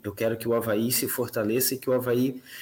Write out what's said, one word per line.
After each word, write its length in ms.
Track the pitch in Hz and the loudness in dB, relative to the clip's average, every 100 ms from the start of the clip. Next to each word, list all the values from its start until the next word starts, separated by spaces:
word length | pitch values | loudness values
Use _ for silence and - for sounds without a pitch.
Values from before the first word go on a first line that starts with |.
Eu 100 | 104 | -8
quero 240 | 101 113 113 | -2 0 0
que 100 | 117 | 2
o 60 | |
Avaí 380 | 117 110 104 117 | 2 2 2 2
se 160 | 123 131 | 0 -2
fortaleça 640 | - 113 117 107 120 127 | -2 -2 -2 0 2 0
e 40 | 131 | -2
que 120 | - | 0
o 40 | |
Avaí 480 | 127 123 120 131 127 - - | 0 2 2 2 -2 -12 -16